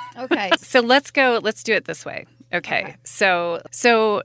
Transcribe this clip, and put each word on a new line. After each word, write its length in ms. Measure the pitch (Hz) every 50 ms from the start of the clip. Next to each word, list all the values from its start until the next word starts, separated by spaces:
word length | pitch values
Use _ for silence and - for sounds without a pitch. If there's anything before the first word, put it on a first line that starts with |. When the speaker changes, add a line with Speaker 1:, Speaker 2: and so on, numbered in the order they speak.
| - - -
Speaker 1:
Okay. 320 | 240 262 - 339 226 202 185 -
Speaker 2:
<laughs> 40 | -
So 200 | - - - 247
let's 320 | 233 233 254 285 - -
go, 280 | - 285 262 247 233 214 175
let's 200 | 214 214 - -
do 100 | 226 208
it 120 | 180 -
this 200 | 165 160 - -
way. 200 | - - - - - _ - - _
Okay. 280 | 175 175 - - 160 101 -
Speaker 1:
Okay. 120 | - - _ -
Speaker 2:
So, 580 | - - - 208 190 180 175 170 170 170 - - -
so 520 | - - - 240 233 220 220 214 208 -